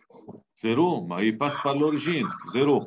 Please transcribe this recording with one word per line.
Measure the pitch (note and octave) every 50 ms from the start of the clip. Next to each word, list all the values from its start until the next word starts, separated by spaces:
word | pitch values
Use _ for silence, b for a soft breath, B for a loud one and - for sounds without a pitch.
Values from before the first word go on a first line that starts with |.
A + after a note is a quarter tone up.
| _ _ - - - - - - - _ _ _
زيرو، | - A2+ A2+ C3 E3+ F3+ E3 A#2 F2
ما | E2+ F2
هي | F2+ G#2 A2
باس | A2 A2 C#3+ C#3+ C#3+ - -
بار | C#3+ C#3
لوريجين، | C#3+ D3 D#3 D3+ C#3+ - F3 F3 D3 A2 - - - - - -
زيرو. | B2 C#3+ D3 - - -